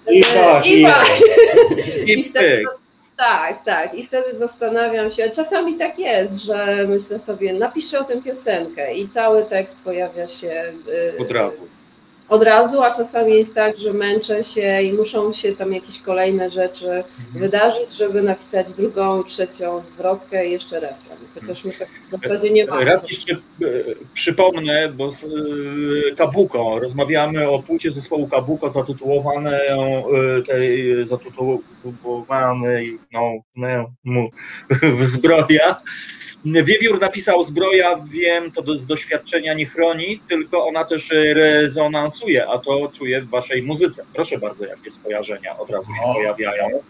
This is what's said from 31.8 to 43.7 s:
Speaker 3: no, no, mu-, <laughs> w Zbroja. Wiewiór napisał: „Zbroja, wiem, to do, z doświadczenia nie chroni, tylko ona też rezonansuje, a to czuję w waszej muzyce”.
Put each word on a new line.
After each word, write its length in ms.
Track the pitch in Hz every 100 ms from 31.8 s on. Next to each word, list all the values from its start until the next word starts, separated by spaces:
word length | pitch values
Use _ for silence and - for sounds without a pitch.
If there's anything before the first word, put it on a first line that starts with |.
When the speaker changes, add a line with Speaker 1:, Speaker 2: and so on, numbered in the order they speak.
| 123 120 123 120 117 135 127 127 123 120 117 113 _
Speaker 3:
no, 180 | 113 117 113 _ 123
no, 120 | 127 123 117 -
mu-, 260 | 127 123 113 - - - -
<laughs> 300 | 131 160 123
w 60 | 127
Zbroja. 760 | 127 160 165 156 156 165 190 - - - - - - 151
Wiewiór 560 | 165 147 208 226 190
napisał: 420 | 190 196 208 180
„Zbroja, 600 | 160 151 190 190 175 160 151
wiem, 400 | 156 175 170 170
to 100 | 165
do, 140 | 143 151
z 100 | 131
doświadczenia 680 | 151 - 151 - 170 156
nie 120 | 156 143
chroni, 540 | 165 170 165 175 214 -
tylko 380 | 165 151 175 160
ona 200 | 160 160
też 240 | 160 - 156 151
rezonansuje, 1120 | 151 156 151 147 147 151 151 151 - 220 135 -
a 100 | 120
to 340 | 139 139 143
czuję 280 | - 131 131
w 80 | 123
waszej 340 | 123 123 131
muzyce”. 400 | 127